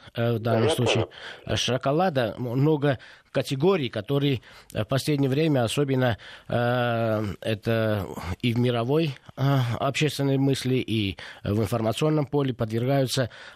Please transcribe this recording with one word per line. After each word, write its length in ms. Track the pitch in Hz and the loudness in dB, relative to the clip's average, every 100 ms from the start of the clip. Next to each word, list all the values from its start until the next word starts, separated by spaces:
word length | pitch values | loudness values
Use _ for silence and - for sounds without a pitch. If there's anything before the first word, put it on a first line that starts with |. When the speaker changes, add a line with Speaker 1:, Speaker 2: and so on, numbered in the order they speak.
| - | -14
Speaker 1:
э, 200 | - 117 | -2 0
в 40 | 117 | 0
данном 300 | 113 113 131 | 2 2 2
Speaker 2:
Понятно. 160 | - | 2
Speaker 1:
случае, 240 | 117 117 101 - - - - | 2 2 -2 -6 -18 -16 -4
э, 100 | 110 | -2
шоколада. 720 | - 117 135 151 190 135 113 - | 0 0 0 2 2 0 -2 -2
М-, 200 | 123 123 | -4 2
много 420 | 147 151 143 131 - - _ | 2 4 2 0 -6 -20 _
категорий, 580 | - 127 139 170 190 123 | -4 -2 0 2 2 0
которые, 540 | 110 101 143 143 123 - - - | -4 -2 0 2 0 -4 -20 -8
э, 100 | - | -6
в 40 | 107 | -2
последнее 420 | 135 - 147 139 | -2 0 0 2
время, 340 | 135 160 135 | 2 2 2
особенно, 540 | 113 - 143 131 127 110 - - - | 2 0 0 2 2 0 -8 -20 -4
э, 760 | 117 120 123 120 117 113 107 104 - | -2 0 0 0 0 0 0 -2 -4
это 640 | - 107 - 113 110 104 87 - 82 90 | -4 -4 -2 0 0 0 -4 -8 -8 -4
и 100 | 127 | -2
в 60 | 117 | 2
мировой, 560 | 120 120 120 151 165 127 - - | 0 0 0 0 0 -4 -14 -2
э, 60 | 135 139 120 113 | 2 2 0 0
общественной 560 | 135 - 151 - 139 135 | -2 0 -2 0 0 2
мысли, 380 | 139 135 127 | 2 0 0
и 420 | 127 - 110 98 90 - - | -2 0 0 0 -4 -12 -10
в 180 | - 104 | -4 -2
информационном 640 | 107 120 110 - 156 156 139 | 0 0 0 0 2 2 0
поле 260 | 147 139 | -2 -2
подвергаются 800 | 123 113 113 123 139 131 - 120 - - | -2 -4 -2 0 2 0 0 -4 -6 -20